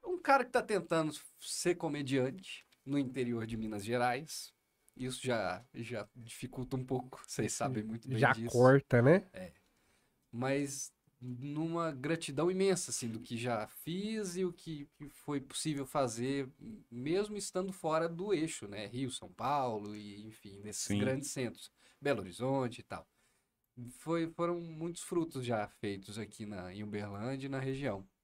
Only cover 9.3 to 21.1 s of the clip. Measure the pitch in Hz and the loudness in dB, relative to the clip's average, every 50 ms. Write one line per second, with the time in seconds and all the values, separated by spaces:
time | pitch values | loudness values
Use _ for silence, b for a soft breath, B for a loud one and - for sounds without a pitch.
9.3 | - 90 92 - - _ _ _ _ _ _ _ _ _ _ _ _ _ _ _ | -12 -12 -12 -12 -14 _ _ _ _ _ _ _ _ _ _ _ _ _ _ _
10.3 | - 117 127 131 139 143 143 135 131 - - - _ _ _ _ _ _ 120 123 | -6 -2 0 0 2 0 0 -2 -4 -8 -8 -10 _ _ _ _ _ _ -10 -10
11.3 | 123 123 131 143 147 147 160 165 165 170 170 160 147 127 123 147 165 165 - - | -8 -8 -6 -6 -2 -2 -2 0 0 0 0 0 -2 -2 0 0 0 0 -2 -4
12.3 | 139 143 156 175 185 185 190 196 185 175 - - 123 - - 117 110 110 - - | 0 2 2 2 4 4 4 4 4 2 0 -4 -4 -4 -2 -4 -4 -4 -6 -6
13.3 | 113 113 120 123 120 107 107 - - - - 156 170 185 202 214 220 220 208 185 | -4 -2 0 0 0 0 -2 -4 -10 -12 -8 -4 -4 -2 -2 -2 -2 -2 -4 -4
14.3 | 170 185 190 180 180 - - 165 160 147 143 - _ _ 156 143 - - - - | -2 0 -2 -2 -2 -6 -10 -10 -8 -8 -10 -12 _ _ -16 -16 -16 -14 -6 -4
15.3 | 147 139 135 139 - - - 160 151 139 135 127 - 147 135 120 110 117 120 131 | -2 -2 -4 -4 -6 -4 -2 -2 0 -2 -4 0 2 2 2 4 2 0 0 0
16.3 | 139 139 135 127 - _ - - 220 - - _ 120 120 123 147 165 190 208 208 | 0 0 -2 -4 -8 _ -14 -14 -14 -14 -16 _ -10 -6 -2 0 2 2 2 0
17.3 | 214 202 190 - - 185 185 196 190 - - 160 156 160 165 170 170 165 185 214 | -2 -6 -6 -4 -2 -2 -2 -2 -4 -4 -2 2 2 2 2 2 -2 -4 0 2
18.3 | 202 151 156 156 - - - 101 101 104 107 98 113 127 135 123 - - - 98 | 2 2 2 0 -2 -8 -10 -8 -8 -6 -8 -6 -4 -2 -2 -2 -4 -6 -10 -12
19.3 | 92 - 113 127 147 143 131 123 113 107 104 104 107 107 104 104 101 104 107 110 | -10 -4 0 2 2 2 2 0 0 -2 -4 -6 -8 -8 -10 -12 -12 -12 -14 -14
20.3 | 107 - - 104 98 101 101 104 101 - - - 101 101 104 131 | -16 -16 -18 -16 -16 -12 -12 -10 -6 -6 -2 0 2 2 4 2